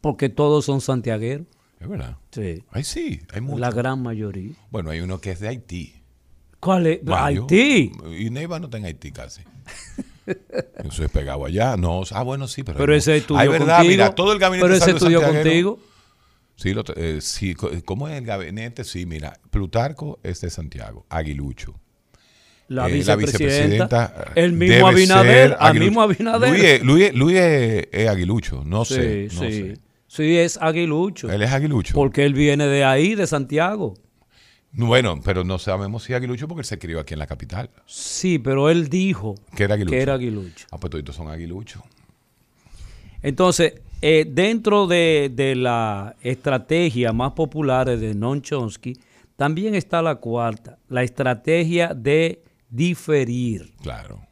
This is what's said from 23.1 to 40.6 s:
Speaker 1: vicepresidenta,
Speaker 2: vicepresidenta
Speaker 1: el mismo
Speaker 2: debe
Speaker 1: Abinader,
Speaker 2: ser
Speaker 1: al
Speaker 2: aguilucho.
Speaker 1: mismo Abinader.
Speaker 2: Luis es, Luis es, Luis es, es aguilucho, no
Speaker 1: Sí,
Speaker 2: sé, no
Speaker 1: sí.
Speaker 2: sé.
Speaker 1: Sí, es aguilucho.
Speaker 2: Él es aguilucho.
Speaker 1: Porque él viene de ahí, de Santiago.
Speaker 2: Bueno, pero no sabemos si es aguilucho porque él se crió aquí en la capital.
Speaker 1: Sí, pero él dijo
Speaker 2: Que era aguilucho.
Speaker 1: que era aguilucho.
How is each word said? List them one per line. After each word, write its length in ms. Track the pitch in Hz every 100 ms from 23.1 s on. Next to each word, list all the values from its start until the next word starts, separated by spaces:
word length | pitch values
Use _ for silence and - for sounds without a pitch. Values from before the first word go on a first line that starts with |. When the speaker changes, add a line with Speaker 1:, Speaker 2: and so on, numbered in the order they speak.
| 104
Speaker 1:
vicepresidenta, 920 | 104 - 143 139 147 104 110 120 117
Speaker 2:
vicepresidenta 240 | - - -
Speaker 1:
el 180 | 175
mismo 220 | 170 180 117
Speaker 2:
debe 120 | 185
Speaker 1:
Abinader, 600 | 180 190 190 120 127 135
Speaker 2:
ser 80 | -
Speaker 1:
al 80 | -
Speaker 2:
aguilucho. 180 | 156 180
Speaker 1:
mismo 120 | 220
Abinader. 480 | 214 - 226 226 247
Speaker 2:
Luis 140 | 285
es, 200 | 208 127
Luis 200 | 120 151 196
es, 80 |
Luis 220 | 123 147 185
es, 500 | 175 147 117 104 -
es 160 | 85 110
aguilucho, 540 | 98 87 110 - 65 71
no 200 | 98 113
Speaker 1:
Sí, 80 | 131
Speaker 2:
sé, 320 | 117 104 101
no 80 | 170
Speaker 1:
sí. 100 | 123
Speaker 2:
sé. 260 | 107 95 104 _ _ _
Speaker 1:
Sí, 300 | - 156 170
es 200 | 170 -
aguilucho. 680 | 160 160 170 151 190 175 113
Speaker 2:
Él 120 | 101
es 100 | 113
aguilucho. 420 | 135 151 131 90
Speaker 1:
Porque 300 | - 139 - 143
él 80 |
viene 320 | 139 147 143 143
de 180 | 139 135
ahí, 300 | 135 175 214
de 120 | 175
Santiago. 680 | 147 127 143 175 214 139 95 _ _ _ _ _ _ _
Speaker 2:
Bueno, 480 | - 117 123 117 78
pero 200 | 98 92
no 140 | 90 92
sabemos 440 | - 95 98 110
si 100 | -
es 40 | 123
aguilucho 300 | 127 120 151
porque 140 | 165
él 40 | -
se 140 | 104
crió 220 | 85 80
aquí 120 | 76
en 60 | 78
la 80 | 73
capital. 420 | 67 65 - - _ _
Speaker 1:
Sí, 540 | - - - 185 160
pero 300 | 123 135 147
él 180 | 170 151
dijo 480 | 180 190 120 107 98 _ -
Speaker 2:
Que 60 | 101
era 80 | 104
aguilucho. 160 | 90
Speaker 1:
que 100 | 127
era 120 | 135
aguilucho. 540 | 135 123 107 90 -